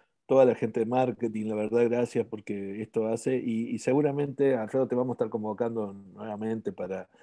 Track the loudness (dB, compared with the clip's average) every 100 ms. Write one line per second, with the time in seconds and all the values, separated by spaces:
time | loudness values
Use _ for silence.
0 | _ _ 2 6 6 6 0 -2 0 2
1 | 0 0 -4 -2 -4 -2 0 4 4 2
2 | 0 -2 -4 -6 -8 -6 -6 -8 -4 -2
3 | 0 -2 -2 -2 -2 -2 -2 -4 2 2
4 | 2 0 -4 2 2 2 0 0 2 0
5 | 0 0 -2 -2 -4 -2 -2 -2 -6 -8
6 | -18 -14 -10 -6 -4 -4 -4 -6 -6 -6
7 | -10 _